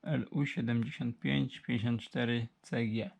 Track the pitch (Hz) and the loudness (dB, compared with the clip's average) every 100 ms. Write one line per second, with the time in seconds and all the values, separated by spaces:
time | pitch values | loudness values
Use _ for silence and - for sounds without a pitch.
0 | - 139 113 151 143 - 117 120 113 - | 0 -2 0 0 0 0 0 2 0 -2
1 | 120 120 135 139 131 - - 120 120 117 | -4 -2 2 2 2 -4 -2 0 2 0
2 | - - 120 120 117 _ - 127 117 110 | -2 -2 2 0 -2 _ -6 -2 0 0
3 | 98 - | -4 -10